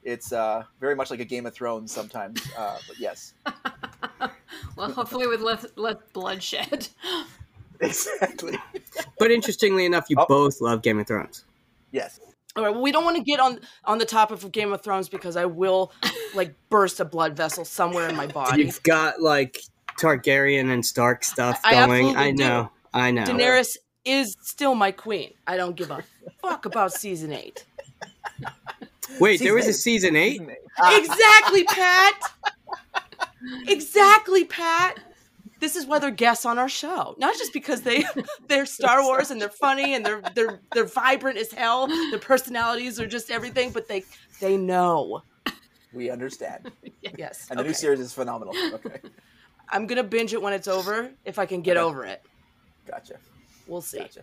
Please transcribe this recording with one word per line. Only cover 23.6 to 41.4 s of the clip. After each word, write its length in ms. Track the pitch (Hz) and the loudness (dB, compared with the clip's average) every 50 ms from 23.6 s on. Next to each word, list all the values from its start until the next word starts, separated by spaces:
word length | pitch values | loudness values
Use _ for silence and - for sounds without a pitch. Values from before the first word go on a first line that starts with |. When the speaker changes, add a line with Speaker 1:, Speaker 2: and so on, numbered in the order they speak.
| 247 - - - _ _ _ _ _ | 4 2 -4 -12 _ _ _ _ _
Speaker 4:
is 300 | 254 269 277 269 208 - _ | 0 2 2 0 0 -6 _
still 320 | - - - - 285 269 247 | -14 -14 -8 -2 0 2 2
my 160 | 226 202 196 | 4 2 0
queen. 400 | 190 - - 220 214 180 120 - - _ _ | 0 -4 -8 -6 -6 -6 -6 -8 -14 _ _
I 100 | - 180 | -6 -4
don't 200 | 185 180 175 175 | -4 -4 -4 -6
give 140 | 180 175 147 | -8 -8 -8
a 120 | 147 143 165 _ _ _ _ 180 _ _ | -8 -12 -12 _ _ _ _ -20 _ _
fuck 220 | - 359 330 - - | -6 -6 -6 -6 -6
about 260 | 214 - 233 196 185 | -6 0 0 0 0
season 400 | 180 - - 208 185 160 160 156 | -2 -6 -8 -8 -8 -8 -6 -8
eight. 320 | 147 117 - - _ - - _ _ - - - _ _ - - _ _ - - - - 131 - - _ _ - - _ - - _ _ - - 262 262 | -8 -10 -12 -14 _ -20 -20 _ _ -20 -20 -20 _ _ -20 -20 _ _ -16 -14 -14 -12 -14 -14 -16 _ _ -18 -16 _ -18 -20 _ _ -16 -14 2 4
Speaker 3:
Wait, 180 | 185 214 202 165 | 6 6 6 4
there 80 | 254 190 | 4 4
Speaker 1:
Season 60 | 208 | 4
Speaker 3:
was 120 | 240 233 | 4 4
a 20 | 220 | 2
Speaker 1:
eight. 40 | 202 | 0
Speaker 3:
season 420 | - - 240 233 214 185 180 156 | 0 0 0 2 2 2 4 4
eight? 160 | 151 170 220 294 220 | 4 4 2 0 -2
Speaker 1:
Season 120 | 165 139 | -10 -14
eight. 80 | - - - - - - | -16 -18 -20 -16 0 4
Ah. 200 | - 359 415 415 | 6 8 8 8
Speaker 4:
Exactly, 640 | 320 339 - - 453 427 427 427 415 415 381 392 349 | 6 4 4 6 8 10 10 10 10 8 4 4 4
Pat. 500 | 381 403 381 370 359 359 370 381 403 403 - - - - _ - 403 - _ _ - - - - _ - - - _ - - - - _ _ 247 254 - - - - | 4 2 2 4 4 6 8 6 6 4 2 -8 -12 -12 _ -10 -10 -10 _ _ -14 -14 -14 -14 _ -10 -10 -10 _ -10 -10 -10 -10 _ _ -16 -14 -14 -12 -2 -2
Exactly, 760 | 403 294 - - - 415 403 392 415 440 427 370 381 381 339 | 0 0 0 0 6 8 10 10 10 8 6 4 2 2 2
Pat. 540 | - - - 339 330 330 339 359 370 - - - - - _ _ _ _ _ _ - _ _ | 2 -4 -4 -2 0 2 2 0 0 -2 -6 -16 -20 -20 _ _ _ _ _ _ -20 _ _
This 160 | 302 311 - | -6 -4 -4
is 80 | 359 294 | -6 -4
why 140 | 254 302 294 | 0 0 0
they're 120 | 269 277 | 0 0
guests 360 | 220 175 233 240 233 233 - | -2 2 2 2 2 2 0
on 120 | 240 233 240 | -2 0 0
our 100 | 254 269 | -2 -2
show. 440 | - - - 294 254 240 151 - - - | -4 -8 -8 -6 -6 -6 -6 -8 -6 -2
Not 180 | 262 311 453 | 0 0 0
just 160 | - 494 - | -2 -4 -8
because 300 | - 294 - - 285 226 | -8 -8 -4 -4 -6 -4
they, 220 | - 247 233 269 - 740 605 269 - | -2 0 0 0 0 -2 -4 -8 -10
<laughs> 220 | - 605 - - - | -10 -14 -18 -4 0
they're 160 | 285 277 277 | 0 0 0
Star 360 | - - - 269 254 240 269 | -2 -6 0 4 4 6 6
Wars 280 | 277 262 262 262 294 277 | 4 4 2 2 0 -2
and 100 | 269 220 | -2 -6
they're 100 | 208 208 | -6 -8
funny 440 | - - - 277 269 269 277 277 269 | -4 0 0 0 2 2 0 -2 -2
and 100 | 254 214 | -2 -2
they're, 180 | 208 214 214 190 175 - | -4 -4 -4 -8 -6 -2
they're, 260 | 240 226 220 202 185 _ _ | -2 -2 -2 -2 -10 _ _
they're 140 | - 233 226 | -2 -2 -2
vibrant 500 | - - 254 233 254 269 277 - 269 254 | 0 -2 0 2 2 2 2 0 -4 -4
as 120 | 220 | -4